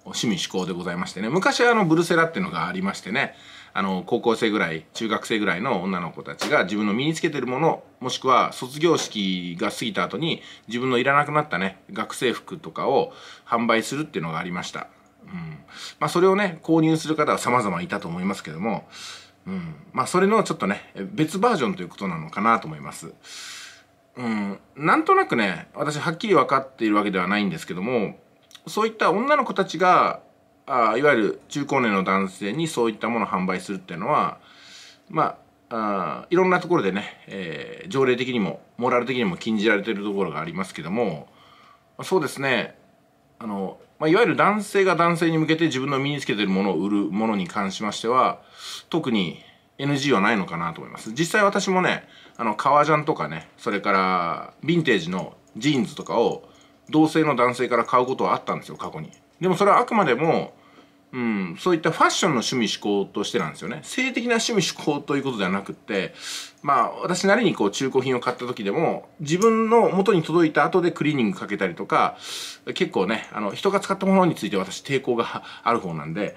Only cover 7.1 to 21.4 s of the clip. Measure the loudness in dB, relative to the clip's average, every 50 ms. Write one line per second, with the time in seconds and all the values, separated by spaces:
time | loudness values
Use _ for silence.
7.1 | -2 -2 -2 -4 -2 -2 -4 -4 -2 0 2 0 0 -2 -8 -20 _ -8 -8 -6
8.1 | -6 -2 2 4 4 4 4 2 -2 -8 -12 -10 -6 0 2 4 4 2 0 -4
9.1 | -4 -2 -2 -2 -2 -4 -6 -8 -6 -4 -4 -6 -4 -4 -6 -6 -2 -2 -4 -4
10.1 | -2 -4 -2 -2 -4 -4 -8 -18 -20 -20 _ -8 -6 -4 -2 0 0 2 2 4
11.1 | 4 2 2 2 0 -2 -2 0 -2 -2 -2 -4 -6 -8 _ -12 -8 -8 -8 -8
12.1 | -6 -2 -2 -2 -2 -2 -8 -12 -14 -12 -12 -12 -6 -2 0 2 2 2 0 0
13.1 | -6 -18 -20 -20 -20 -16 _ -2 -2 0 2 2 2 2 2 -2 -6 -6 -6 -6
14.1 | -6 -6 -6 -6 -6 -6 -6 -6 -8 -8 -8 -8 -10 -12 -12 -14 _ _ _ _
15.1 | _ _ -20 -16 -14 -12 -12 -12 -14 -16 -18 -20 -18 -16 -16 -14 -6 -4 -4 0
16.1 | 2 6 6 6 6 4 2 0 -2 -4 0 2 4 4 6 4 4 2 0 -2
17.1 | 0 0 2 2 2 0 0 2 2 2 2 0 -2 -4 -4 -4 -6 -6 -6 -6
18.1 | -6 -4 -4 -4 -4 -4 -8 -12 -10 -6 -4 -4 -4 -4 -8 -12 -18 -18 -16 -16
19.1 | -16 -18 -20 -20 _ _ -12 -8 -8 -8 -8 -10 -12 -16 -16 -8 -4 -4 -2 0
20.1 | 2 2 4 4 4 4 2 0 -2 -2 -2 -2 -2 -4 -6 -16 -12 -12 -10 -8
21.1 | -2 -2 -2 0 0 0